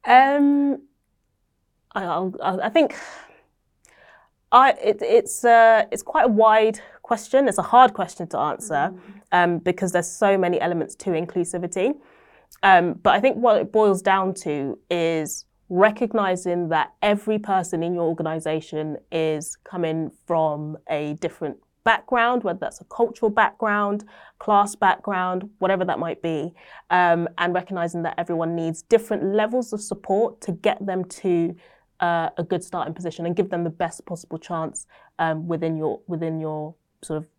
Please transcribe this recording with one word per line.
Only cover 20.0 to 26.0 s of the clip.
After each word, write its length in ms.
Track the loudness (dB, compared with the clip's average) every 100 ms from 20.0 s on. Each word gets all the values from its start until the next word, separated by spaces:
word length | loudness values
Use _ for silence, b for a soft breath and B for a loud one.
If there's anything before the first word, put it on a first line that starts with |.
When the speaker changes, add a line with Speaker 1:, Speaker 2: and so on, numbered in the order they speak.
| -6 _ _
Speaker 1:
from 520 | 0 0 -2 -8 -12 -8
a 260 | -6 -6 -6
different 420 | -8 -6 -10 -10 _ _
background, 600 | 0 0 0 0 0 0
whether 140 | -4 -6
that's 240 | -8 -12
a 20 | -18
cultural 440 | -4 -4 0 -2
background, 720 | 2 0 0 -2 0 0 -4 -8 B B _
class 340 | 2 2 2 2
background, 720 | 0 0 -2 -4 -2 -4 -8 _
whatever 260 | 0 0 0
that 140 |
might 200 | -2